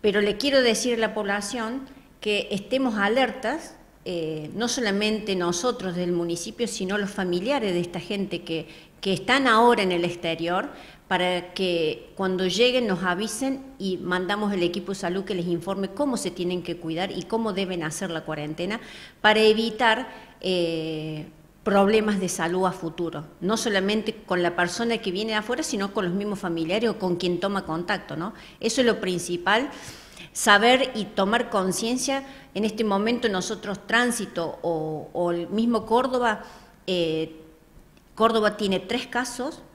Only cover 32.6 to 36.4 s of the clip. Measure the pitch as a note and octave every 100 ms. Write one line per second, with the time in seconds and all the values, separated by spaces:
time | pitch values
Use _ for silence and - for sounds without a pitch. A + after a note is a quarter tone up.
32.6 | G#3+ G#3+ A3 G3 G#3+ A#3+ A#3+ F#3 F3+ G#3+
33.6 | G3+ F#3+ - A3+ B3 A#3 F#3+ - E3 -
34.6 | E3+ D#3+ D#3 D#3 - - F3 E3+ E3+ G3+
35.6 | A#3 A3+ A3 A#3 B3+ B3+ A#3+ G#3+